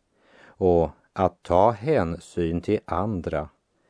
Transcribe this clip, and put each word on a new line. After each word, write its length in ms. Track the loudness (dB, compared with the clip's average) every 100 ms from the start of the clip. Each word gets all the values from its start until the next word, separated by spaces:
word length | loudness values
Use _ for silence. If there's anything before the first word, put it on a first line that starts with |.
| _ _ _ _
Och 460 | -20 -2 2 4 2 -4 _
att 300 | -2 -2 -2
ta 280 | 0 4 4
hänsyn 920 | 2 -2 0 -2 -4 -8 -4 -2 -2
till 180 | -2 -4 -2
andra 640 | -4 -4 -4 -4 -6 -8 _ _ _ _